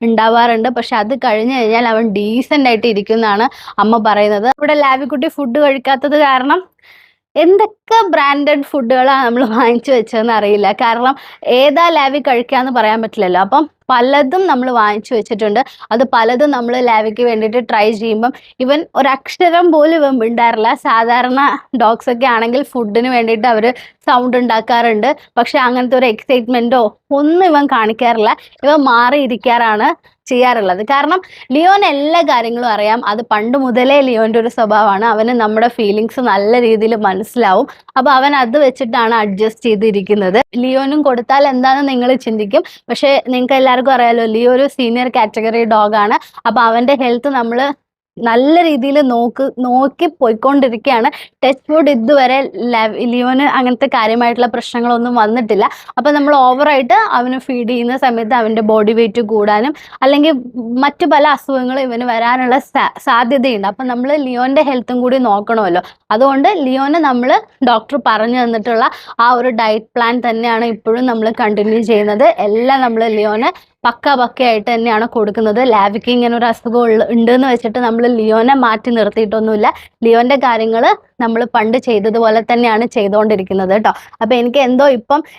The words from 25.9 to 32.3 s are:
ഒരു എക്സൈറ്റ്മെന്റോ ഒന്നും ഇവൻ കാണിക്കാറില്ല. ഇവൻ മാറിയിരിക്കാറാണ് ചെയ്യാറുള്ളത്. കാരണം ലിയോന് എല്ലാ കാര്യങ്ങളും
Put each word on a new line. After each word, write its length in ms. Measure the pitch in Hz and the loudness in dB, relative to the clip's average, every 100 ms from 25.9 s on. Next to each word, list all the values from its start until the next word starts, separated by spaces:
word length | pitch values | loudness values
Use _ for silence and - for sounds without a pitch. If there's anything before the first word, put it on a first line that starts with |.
| 254 | 0
ഒരു 80 | 247 | 0
എക്സൈറ്റ്മെന്റോ 760 | 220 - 247 226 247 233 254 214 - - | -2 -2 -2 0 -2 0 0 0 -4 -6
ഒന്നും 320 | 285 294 339 370 | -2 0 2 2
ഇവൻ 180 | 294 285 | 2 0
കാണിക്കാറില്ല. 680 | 247 214 220 240 226 208 190 - _ | 0 -2 0 0 0 0 -2 -8 _
ഇവൻ 180 | 269 302 | 0 2
മാറിയിരിക്കാറാണ് 1040 | 262 233 247 294 262 240 247 233 233 208 269 339 _ _ - | 2 2 2 0 -2 -2 0 0 0 0 0 -2 _ _ -4
ചെയ്യാറുള്ളത്. 560 | 247 254 233 190 185 | 0 2 2 -2 -2
കാരണം 360 | 214 277 294 370 - - - | -2 0 0 -2 -4 -16 -4
ലിയോന് 360 | 269 349 403 381 | 2 4 4 2
എല്ലാ 340 | 285 294 339 | 0 0 0
കാര്യങ്ങളും 460 | 311 | 2